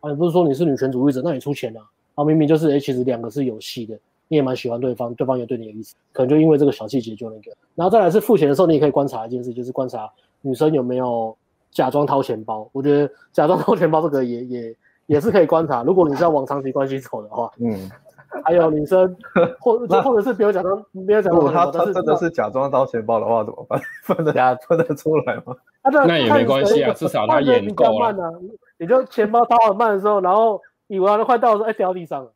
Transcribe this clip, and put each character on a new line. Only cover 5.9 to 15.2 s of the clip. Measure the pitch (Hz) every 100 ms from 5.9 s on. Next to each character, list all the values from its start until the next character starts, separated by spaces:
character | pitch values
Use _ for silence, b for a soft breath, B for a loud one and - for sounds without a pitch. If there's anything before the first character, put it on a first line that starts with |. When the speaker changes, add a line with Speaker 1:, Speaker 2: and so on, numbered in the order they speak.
| - _
Speaker 1:
可 | -
能 | 127
就 | 151
因 | 160
为 | 147
这 | 143
个 |
小 | 127 110
细 | 131
节 | 113 107
就 | 117
那 | 110
个。 | - - _
然 | -
后 | 170
再 | 226
来 | 180
是 | 185
付 | - 214
钱 | 143
的 |
时 | 139
候， | 180
你 |
也 | 156
可 | 147
以 |
观 | 139 139
察 | 123 113
一 |
件 | 123
事， | 123
就 | 120
是 | 123
观 | 127 131
察 | 120 107 _ _ _
女 | 139
生 | 127 156
有 | 156
没 | 123 127
有 | 127 117 110 110 _ _ _
假 | - 127
装 | 143
掏 | 143 143
钱 | 131 113
包。 | 110 110 110
我 | 135
觉 | 139
得 | 143 143 b b
假 | - 156
装 | 180
掏 | -
钱 | 208 160
包 | 160
这 | 165
个 | 143
也， | 123 120
也， | 127 123 113 113 _ _ _
也 | 147